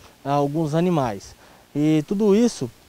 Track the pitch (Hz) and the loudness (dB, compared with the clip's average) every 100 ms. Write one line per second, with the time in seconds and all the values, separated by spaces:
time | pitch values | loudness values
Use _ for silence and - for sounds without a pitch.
0 | - _ 139 143 143 156 156 160 180 165 | -18 _ -2 0 0 -2 -2 0 0 0
1 | 127 98 - - - - _ 147 151 156 | -2 -6 -14 -20 -20 -20 _ -2 2 0
2 | 147 202 214 202 240 - 120 - | 0 0 2 4 2 0 -8 -10